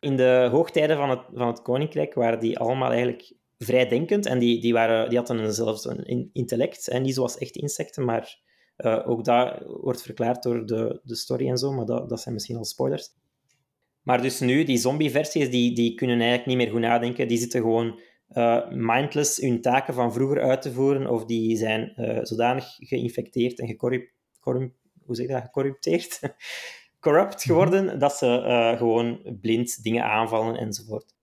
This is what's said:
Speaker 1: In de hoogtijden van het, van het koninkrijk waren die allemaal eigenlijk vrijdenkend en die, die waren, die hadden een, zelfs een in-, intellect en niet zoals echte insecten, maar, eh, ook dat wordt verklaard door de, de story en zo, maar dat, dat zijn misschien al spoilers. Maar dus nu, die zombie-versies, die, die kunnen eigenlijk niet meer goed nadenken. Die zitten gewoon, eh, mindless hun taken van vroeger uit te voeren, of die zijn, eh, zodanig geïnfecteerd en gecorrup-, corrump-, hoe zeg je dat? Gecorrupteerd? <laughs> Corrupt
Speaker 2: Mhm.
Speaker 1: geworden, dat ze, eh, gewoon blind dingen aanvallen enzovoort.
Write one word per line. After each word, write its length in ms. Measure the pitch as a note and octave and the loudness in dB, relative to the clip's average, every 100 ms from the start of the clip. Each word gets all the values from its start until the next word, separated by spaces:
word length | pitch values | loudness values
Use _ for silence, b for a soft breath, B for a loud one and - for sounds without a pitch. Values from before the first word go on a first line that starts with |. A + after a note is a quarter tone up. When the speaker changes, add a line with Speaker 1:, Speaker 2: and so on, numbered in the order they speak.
Speaker 1:
In 160 | D3 C3+ | 0 4
de 320 | B2+ B2+ B2 | 6 6 6
hoogtijden 460 | C3 E3 E3+ D3+ D#3 | 4 2 2 2 2
van 140 | C#3+ | 2
het, 100 | B2+ - | -2 -4
van 120 | B2 A#2+ | -4 -2
het 160 | A#2 | -2
koninkrijk 520 | - B2+ D3+ D3+ D3+ | -2 -2 0 -2 -2
waren 260 | C3+ A#2 A2+ | 0 0 2
die 180 | A2+ - | 0 0
allemaal 300 | A#2 C3 B2+ | -2 0 2
eigenlijk 420 | A#2+ B2 A#2+ - - _ _ | 2 0 -4 -14 -20 _ _
vrijdenkend 680 | A2+ B2 B2 A#2+ E3 G#3 G3+ | 0 2 4 2 0 0 0
en 120 | B2+ | 2
die, 220 | A#2+ A#2 | 4 4
die 120 | A#2 | 2
waren, 360 | A#2 A2+ A2+ A2+ | 4 4 2 2
die 100 | A#2+ | 0
hadden 200 | A#2+ A#2+ | 0 -2
een, 140 | G#2+ | -2
zelfs 320 | G#2 A2+ G#2+ | 0 -2 -2
een 200 | - - | -6 -8
in-, 260 | - B2 B2+ | -4 -6 -4
intellect 560 | - A#2+ A#2 C3+ - - | -6 -4 -2 -2 -4 -6
en 140 | B2+ | -2
niet 120 | C3+ | -2
zoals 240 | C3 B2 - | 0 -2 -4
echte 200 | C3 - | -10 -8
insecten, 440 | D3 - D#3 - | -8 -6 -10 -4
maar, 360 | B2 A#2 - - _ _ _ _ | -2 -2 -4 -20 _ _ _ _
eh, 260 | A#2 A2+ - | 0 0 0
ook 160 | A#2 | -2
dat 380 | A2+ A#2+ B2 - - | 2 4 2 -4 -12
wordt 360 | - - B2 | -8 -6 -6
verklaard 400 | - - A#2 A#2+ | -8 -4 -2 0
door 240 | B2 A#2 A2 | -2 -4 -2
de, 340 | A2 A2+ - | -2 -2 -6
de 120 | B2+ | -10
story 340 | A#2 - B2+ C3 | -10 -6 -4 -2
en 100 | B2+ | -2
zo, 140 | C#3 | -2
maar 120 | C3+ A2+ | -4 -4
dat, 220 | A#2+ - | -4 -4
dat 120 | A#2 | -8
zijn 140 | - | -6
misschien 220 | A2+ - A#2 | -10 -8 -8
al 80 | |
spoilers. 440 | G#2+ - C3 D3 - _ _ _ _ _ _ _ _ _ | -8 -4 -4 -4 -8 _ _ _ _ _ _ _ _ _
Maar 200 | - B2 | 0 0
dus 180 | B2+ B2+ | 0 0
nu, 240 | B2+ C3+ | 2 2
die 140 | D#3+ B2 | 4 2
zombie-versies, 720 | B2 D3 D3+ B2+ D3+ E3 C3+ | 2 2 2 2 0 0 0
die, 240 | B2 A#2+ | 2 2
die 200 | A#2+ A#2 | 2 0
kunnen 220 | A#2 B2+ A#2+ | 0 0 2
eigenlijk 280 | A#2 A#2+ B2 | 2 2 0
niet 80 | B2+ | 0
meer 140 | A2+ | 0
goed 100 | A2+ | 0
nadenken. 480 | A#2 A#2+ A#2+ B2 B2 | 2 2 0 -2 0
Die 100 | A#2 | 0
zitten 220 | A#2+ B2+ | 0 0
gewoon, 400 | A2+ A2+ A#2 A2 B B _ | 2 2 0 -6 B B _
eh, 400 | - A#2 A#2 - | 0 2 2 0
mindless 720 | C3 A2+ A#2 C#3+ D3 C#3+ - | -4 0 0 0 0 -2 0
hun 200 | C3 A#2+ | 0 0
taken 340 | A#2+ B2+ - | 2 2 2
van 180 | B2+ A#2+ | -2 0
vroeger 300 | A2+ C3+ C#3+ | 0 0 2
uit 200 | C3 C3+ | 2 0
te 100 | C#3+ | -2
voeren, 340 | B2 C3+ C#3 C3+ | 0 2 2 0
of 140 | A#2 | -2
die 320 | A2 A#2 A2+ A2+ | 0 -2 0 0
zijn, 380 | A2 A2 - - | 0 0 -2 -6
eh, 220 | A2+ A2+ | -4 -2
zodanig 520 | A#2 A2 A#2 C3 - - | -4 0 2 0 -4 -18
geïnfecteerd 800 | C#3 B2+ A#2+ A#2+ A#2 - A#2+ B2 | -6 -4 -4 -6 -6 -2 -2 -2
en 60 | A#2 | -10
gecorrup-, 440 | A2 B2 B2+ B2 _ _ _ | -4 -4 -4 -6 _ _ _
corrump-, 340 | - B2+ C3 _ _ _ | -4 -4 -4 _ _ _
hoe 100 | - A#2 | -10 -6
zeg 100 | B2 | -4
je 60 | |
dat? 100 | C3 | -6
Gecorrupteerd? 760 | A#2+ - C3+ C#3 - E3 - - | -4 -4 -4 -4 -2 -2 -2 -8
<laughs> 800 | - - - - - - _ _ | -10 -10 -14 -12 -14 -18 _ _
Corrupt 340 | - D3+ G3 - | 2 4 2 -2
Speaker 2:
Mhm. 100 | - | 2
Speaker 1:
geworden, 500 | E3+ E3 F#3+ G3 - | 4 6 4 2 2
dat 140 | C#3+ - | 0 2
ze, 100 | B2+ | 2
eh, 520 | A#2+ A2+ A#2+ A#2 A#2 | 2 2 2 2 2
gewoon 600 | A#2+ A2+ A#2 A#2 - G2+ | 2 2 0 -4 -10 -8
blind 420 | A2 A2+ A#2+ - | 0 0 0 -4
dingen 220 | A2 A#2 | -2 0
aanvallen 520 | A2 G#2+ A2 A2+ A2+ A#2 | 2 0 0 0 -2 -2
enzovoort. 580 | A2 G#2 A2 A2 _ _ | -6 -8 -8 -10 _ _